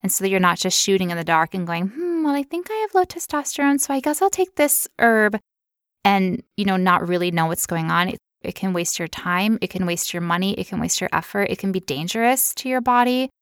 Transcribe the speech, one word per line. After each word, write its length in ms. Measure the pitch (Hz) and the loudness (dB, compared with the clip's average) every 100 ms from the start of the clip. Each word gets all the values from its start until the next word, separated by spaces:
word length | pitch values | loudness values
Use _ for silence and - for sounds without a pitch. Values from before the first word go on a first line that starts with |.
And 100 | 190 | -2
so 120 | - | 0
that 60 | 190 | 2
you're 100 | 190 | 4
not 180 | 180 175 | 4 2
just 240 | 185 - | 0 0
shooting 300 | - 190 180 | 2 2 2
in 60 | 170 | -4
the 60 | |
dark 300 | 165 165 165 | 0 2 2
and 140 | 190 175 | -2 -4
going, 220 | 170 190 | -2 -4
"Hmm, 340 | 254 349 339 | -4 -4 0
well, 100 | 302 | 0
I 80 | 285 | 0
think 260 | 277 339 359 | -2 -6 -6
I 20 | 427 | -4
have 200 | 427 381 | 0 0
low 80 | |
testosterone, 760 | 359 - - 294 285 - 277 285 | 0 -4 -4 -4 -4 0 2 2
so 140 | - | 0
I 60 | 277 | -2
guess 220 | 294 294 | 0 2
I'll 60 | 392 | 0
take 240 | 392 370 - | 2 -4 2
this 320 | 294 - - - | 2 2 -4 2
herb," 400 | 233 220 214 208 _ _ _ _ _ _ | 4 6 4 0 _ _ _ _ _ _
and, 380 | 202 196 190 175 - - | 2 4 2 -2 -8 -2
you 80 | 202 | 0
know, 120 | 185 | 2
not 300 | 185 175 170 | 4 2 2
really 220 | 180 175 | 0 0
know 140 | 170 160 | 2 0
what's 200 | 170 - | 0 -2
going 240 | 170 160 | -2 0
on. 160 | 165 180 | 0 0
It, 100 | - _ _ | -4 _ _
it 140 | - - | -10 -6
can 160 | - | -2
waste 240 | 180 170 - | -2 -2 -4
your 120 | 165 | -6
time. 500 | - - 180 208 226 | -6 -2 0 2 0
It 80 | 185 | -2
can 160 | 185 180 | -4 -2
waste 260 | 170 - | -2 -4
your 80 | 175 | -4
money. 320 | 170 170 190 | -2 0 0
It 140 | 202 185 | -2 -4
can 120 | 180 | -4
waste 220 | 165 - | -2 -2
your 80 | 180 | -2
effort. 380 | 160 - 208 202 | -2 -2 -2 -2
It 80 | - | -2
can 120 | 196 | -2
be 80 | 185 | -4
dangerous 720 | - 135 165 226 233 262 - - | -4 -6 -4 0 2 2 0 -4
to 140 | 262 | -4
your 100 | 254 | -2
body. 480 | 247 247 247 254 262 _ | 2 2 4 2 -2 _